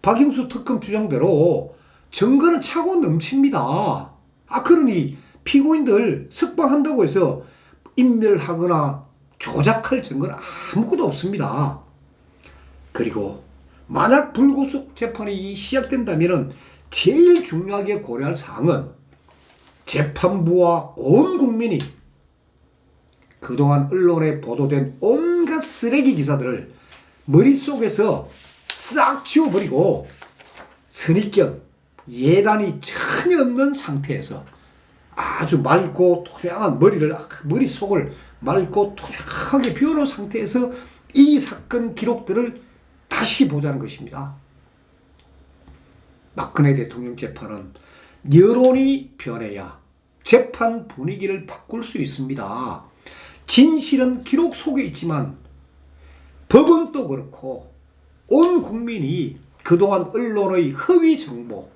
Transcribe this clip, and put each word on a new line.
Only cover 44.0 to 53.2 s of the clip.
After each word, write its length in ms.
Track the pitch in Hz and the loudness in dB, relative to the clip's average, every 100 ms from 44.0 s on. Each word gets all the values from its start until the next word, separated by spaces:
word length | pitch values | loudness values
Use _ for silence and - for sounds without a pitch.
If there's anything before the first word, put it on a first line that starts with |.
| - 139 139 - _ _ _ _ _ _ _ _ _ _ _ _ - - _ _ _ _ _ - | -16 -14 -14 -16 _ _ _ _ _ _ _ _ _ _ _ _ -20 -20 _ _ _ _ _ -12
박근혜 380 | - - 143 | -8 2 2
대통령 440 | 139 117 120 123 120 | 2 -4 -10 -14 -12
재판은 560 | 113 - 110 104 92 - _ - _ _ 143 | -12 -12 -14 -14 -16 -20 _ -20 _ _ 4
여론이 840 | 147 202 240 254 262 269 277 - _ | 6 8 6 4 4 2 0 -6 _
변해야 600 | - 117 110 101 90 - _ _ _ _ | -12 -10 -10 -12 -14 -18 _ _ _ _
재판 640 | - 240 254 - 226 233 - | 4 4 4 -2 -2 -2 -10
분위기를 580 | - 143 196 196 190 - | -10 -8 -6 -6 -6 -10
바꿀 380 | - _ 226 | -20 _ -12
수 140 | 226 214 | -10 -6
있습니다. 920 | 143 - 135 139 98 113 127 78 - _ - - | -6 -6 -8 -8 -8 -8 -8 -10 -16 _ -20 -20